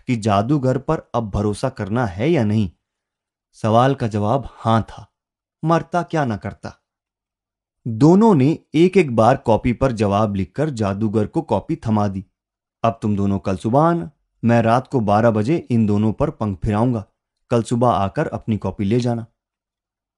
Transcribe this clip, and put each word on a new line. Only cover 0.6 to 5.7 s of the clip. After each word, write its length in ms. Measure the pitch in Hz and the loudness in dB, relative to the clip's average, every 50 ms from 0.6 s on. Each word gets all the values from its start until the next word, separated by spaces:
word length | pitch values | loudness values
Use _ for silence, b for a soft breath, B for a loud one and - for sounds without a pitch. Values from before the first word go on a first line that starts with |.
| 127 127 127 | 0 -2 -2
पर 340 | 131 - - 160 - - _ - | -2 -2 -4 -4 -4 -6 _ -6
अब 140 | 120 113 98 | -6 -4 -4
भरोसा 400 | 101 104 101 107 101 - 135 127 | -4 -2 -2 -2 -2 -4 -6 -6
करना 360 | - - 104 95 110 123 127 | -6 -6 -6 -4 -2 -2 -2
है 240 | 98 85 101 120 165 | -4 -4 -2 -2 0
या 120 | 175 135 110 | 0 0 0
नहीं। 280 | 104 107 113 101 80 - _ _ _ _ _ _ _ _ _ _ _ _ _ _ _ _ | 0 0 0 -2 -2 -6 _ _ _ _ _ _ _ _ _ _ _ _ _ _ _ _
सवाल 420 | - - 107 110 117 131 139 139 | -6 -2 2 2 4 4 2 0
का 120 | 135 123 | -2 -4
जवाब 420 | 104 107 104 104 107 127 135 110 - | -4 -4 -2 -2 -2 -2 -4 -4 -10
हाँ 320 | - - - 113 113 110 - | -14 -6 -2 0 0 0 0
था, 320 | - - 113 110 - _ _ _ _ _ _ _ _ _ _ 160 | -4 -10 -20 -20 -20 _ _ _ _ _ _ _ _ _ _ -2
मरता 380 | 160 | 0